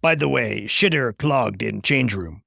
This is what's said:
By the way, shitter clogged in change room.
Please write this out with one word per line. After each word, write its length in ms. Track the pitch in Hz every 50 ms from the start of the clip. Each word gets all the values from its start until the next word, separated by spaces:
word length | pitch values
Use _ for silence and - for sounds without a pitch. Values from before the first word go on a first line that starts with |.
By 120 | - 165 165
the 140 | 156 147 143
way, 340 | 135 131 120 110 104 107
shitter 540 | 104 107 - - 202 202 160 151 131 120 104
clogged 460 | _ - 151 143 135 123 107 101 95
in 180 | 113 110 104 104
change 320 | 98 - 143 135 127 117 101
room. 280 | 98 90 82 78 104 _